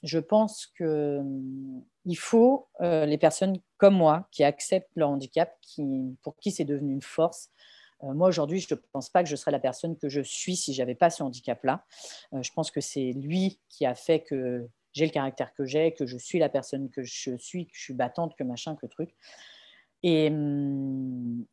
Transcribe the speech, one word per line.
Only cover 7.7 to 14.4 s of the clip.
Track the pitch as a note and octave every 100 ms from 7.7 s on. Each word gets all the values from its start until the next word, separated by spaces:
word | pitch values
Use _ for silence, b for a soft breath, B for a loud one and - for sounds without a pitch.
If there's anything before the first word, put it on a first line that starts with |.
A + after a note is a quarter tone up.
| b b b
Euh, | C#3
moi, | C#3 F#3
aujourd'hui, | E3 D3 F#3
je | E3+
ne | D3+ -
pense | C3+ B2
pas | -
que | E3+
je |
serais | C#3+ -
la | C#3+
personne | C3 B2 E3 D#3+
que | D3
je | C#3+
suis | C3 - -
si | F3+ -
je | C3
n'avais | B2+
pas | B2 E3+
ce | E3
handicap-là. | C#3 B2 - A#2 C3+ D3+ - B B B B
Euh, | C3+
je | B2+
pense | - D#3
que | -
c'est | C#3+ C#3+ C3
lui | B2+ C#3 F3 F#3+ F#3+ _
qui | - C3+
a | B2
fait | - D#3+
que | D#3+ C3+